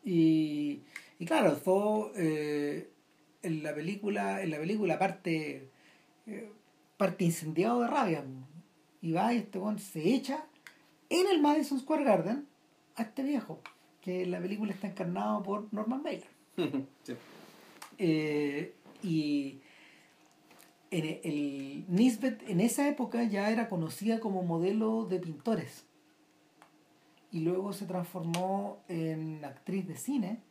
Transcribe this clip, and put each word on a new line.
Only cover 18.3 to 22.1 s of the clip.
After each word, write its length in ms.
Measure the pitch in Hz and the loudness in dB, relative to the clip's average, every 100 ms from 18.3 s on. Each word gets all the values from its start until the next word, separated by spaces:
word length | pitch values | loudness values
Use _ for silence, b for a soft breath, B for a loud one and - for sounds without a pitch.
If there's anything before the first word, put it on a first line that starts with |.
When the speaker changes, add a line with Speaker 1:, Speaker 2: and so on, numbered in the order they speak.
| 147 147 143 185 - - - | 2 0 -2 -6 -10 -20 -8
Speaker 1:
y 580 | 196 160 147 147 139 135 B B B B B B _ _ _ - - _ _ | 0 0 2 0 0 -10 B B B B B B _ _ _ -20 -20 _ _
en 140 | 180 | -2
e-, 160 | 156 156 | -2 -4
el, 600 | 170 147 143 139 139 143 185 | -4 -2 -2 -4 -8 -10 -2
Nisbet 540 | 180 254 | 4 6